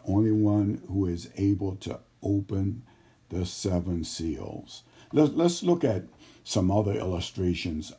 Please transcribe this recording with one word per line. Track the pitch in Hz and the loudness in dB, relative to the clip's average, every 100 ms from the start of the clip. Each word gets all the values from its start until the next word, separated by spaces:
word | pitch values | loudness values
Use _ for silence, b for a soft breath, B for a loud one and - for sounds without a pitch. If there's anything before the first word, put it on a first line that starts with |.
| - | 0
only | 98 110 | 2 4
one | 107 104 104 101 - - | 4 4 4 2 -2 -4
who | 98 92 | -2 0
is | 85 - - | -2 -6 0
able | 101 95 98 98 | 2 2 -2 -6
to | - - - _ | -8 -10 -14 _
open | 101 101 98 98 98 113 b b b b _ | -2 -2 0 -2 -2 -4 b b b b _
the | 85 90 | -4 -4
seven | - 101 90 90 85 | -4 -2 -2 -2 -4
seals. | 80 - 82 - - - - - B B B | -4 -6 -4 -6 -8 -12 -16 -20 B B B
Let's, | 143 147 | 4 4
let's | 151 175 175 | 4 2 2
look | 175 170 | 0 2
at | 127 101 90 B B B | 2 -2 -6 B B B
some | - 107 92 | -4 0 2
other | 104 101 | 2 2
illustrations | 104 92 90 - - 90 87 87 78 76 | -2 -2 -4 -6 -2 -2 -2 -4 -6 -8